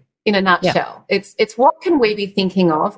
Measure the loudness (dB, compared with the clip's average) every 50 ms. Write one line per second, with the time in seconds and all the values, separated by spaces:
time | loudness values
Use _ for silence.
0 | _ _ _ _ _ 0 0 2 2 2 2 2 2 0 0 0 -2 -4 -10 -16
1 | -6 -4 -4 -4 -4 -6 -2 -2 -2 -2 0 2 2 2 2 0 -2 0 0 2
2 | 2 0 0 -2 -6 -4 -2 -2 -2 0 0 2 2 2 2 0 -2 -4 -6